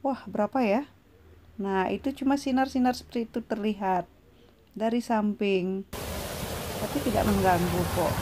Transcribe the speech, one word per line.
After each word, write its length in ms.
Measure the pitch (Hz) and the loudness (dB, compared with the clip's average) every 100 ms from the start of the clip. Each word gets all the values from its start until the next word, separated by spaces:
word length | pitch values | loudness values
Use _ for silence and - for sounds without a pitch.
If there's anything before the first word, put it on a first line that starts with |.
| 277 | -2
Wah, 160 | 254 | -4
berapa 400 | - - 208 269 | -6 -2 -2 2
ya? 240 | 233 208 294 - _ - - - - - | 2 2 0 -14 _ -20 -20 -20 -20 -8
Nah, 320 | 196 190 185 | -2 0 0
itu 240 | 196 277 269 | 0 -4 -2
cuma 240 | 269 277 | 0 2
sinar-sinar 560 | 277 254 269 269 247 247 | 2 0 2 2 2 0
seperti 320 | - 240 226 | -6 -6 -4
itu 160 | 247 | -6
terlihat 640 | 226 214 208 202 196 185 175 - - - - _ _ | -4 -2 -2 0 0 0 -2 -14 -20 -20 -20 _ _
dari 320 | - 220 233 | -4 0 0
samping. 800 | 233 220 208 202 202 190 180 190 196 - - - - - - - - - | 0 0 0 0 2 2 0 -4 -6 -10 -8 -6 -6 -8 -6 -8 -8 -6
Tapi 220 | - 285 277 | -4 -2 0
tidak 160 | 202 196 | 2 4
mengganggu 540 | 202 190 175 175 175 170 - | 4 4 4 2 0 0 0
kok. 180 | 156 - | 0 0